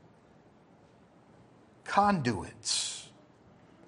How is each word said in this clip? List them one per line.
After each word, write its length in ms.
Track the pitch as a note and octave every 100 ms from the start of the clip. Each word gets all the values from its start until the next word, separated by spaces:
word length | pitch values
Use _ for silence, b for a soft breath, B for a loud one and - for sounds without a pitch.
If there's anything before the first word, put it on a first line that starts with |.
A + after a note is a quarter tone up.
| - - - - - - - - - - - - - - - - - -
conduits 1300 | - - G#3 F#3+ B2 G2 - - - - - - - - - - - - - -